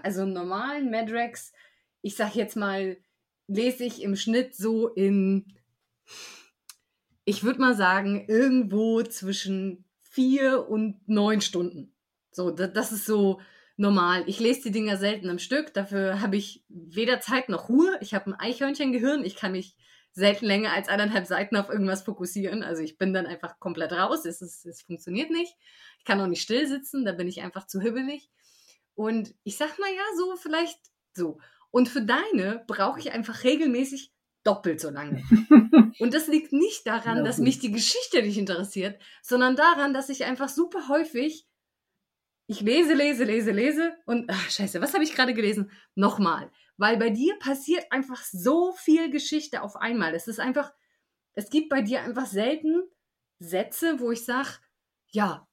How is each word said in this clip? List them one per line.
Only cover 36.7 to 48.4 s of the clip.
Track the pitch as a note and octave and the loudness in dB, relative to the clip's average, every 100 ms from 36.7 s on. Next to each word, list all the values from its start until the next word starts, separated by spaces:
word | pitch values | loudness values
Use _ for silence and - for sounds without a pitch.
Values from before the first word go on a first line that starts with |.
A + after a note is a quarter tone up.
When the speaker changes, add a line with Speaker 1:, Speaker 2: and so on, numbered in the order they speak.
| - A3+ | 0 -4
Speaker 1:
daran, | A3 A3+ A3+ | -4 0 0
Speaker 2:
Ja, | |
Speaker 1:
dass | A3 - | 0 2
Speaker 2:
gut. | A#3+ | 2
Speaker 1:
mich | C4 | 2
die | B3 | 0
Geschichte | A3 - A#4+ B4+ E4+ | 0 0 0 0 2
nicht | G#3 G#3 | 2 0
interessiert, | F#3+ F3 G3 G3 F#3+ - - - | -2 -2 -4 -4 -6 -8 -18 -20
sondern | - B3 B3+ C4 | -2 2 4 6
daran, | D#4+ E4 C#4+ C4+ | 6 6 2 -2
dass | C4+ | -4
ich | C4+ C4+ | -4 -4
einfach | B3+ C#4 | -4 -4
super | D4 F4 G4 C4+ | -2 -2 -2 0
häufig, | D4 D#4 A#3+ D4 D#4 - _ _ _ _ _ _ _ _ _ - | 0 0 -2 -4 -4 -14 _ _ _ _ _ _ _ _ _ -12
ich | G3+ | -4
lese, | G#3 C#4 D#4+ | 2 4 6
lese, | C#4+ C#4+ B3+ | 4 4 2
lese, | A3+ A3 G#3+ | 0 0 0
lese | G3+ C4 D4 E4+ E4 - | 2 2 2 -2 -4 -4
und, | A#3+ A#3 | -4 -2
ah, | F#3+ - | -4 -4
scheiße, | - G3 F3 | -4 -4 -2
was | C#4+ | -2
habe | F4 | 0
ich | D#4 - | 0 0
gerade | B3+ | 0
gelesen? | A3+ G#3 G#3+ G3+ - _ - | 0 0 -2 -4 -10 _ 0
Nochmal. | G3+ G#3 F3 D#3 - _ _ - | 2 2 0 0 -6 _ _ -2
Weil | G#3 A3+ | 2 2
bei | A3+ | 2
dir | G#3+ D4+ G#4 | 2 0 0
passiert | C4 C#4 - F4 - | -4 -4 -2 -2 -2
einfach | B3+ C4+ B3 | -4 -4 -8
so | - F#3 | -12 -4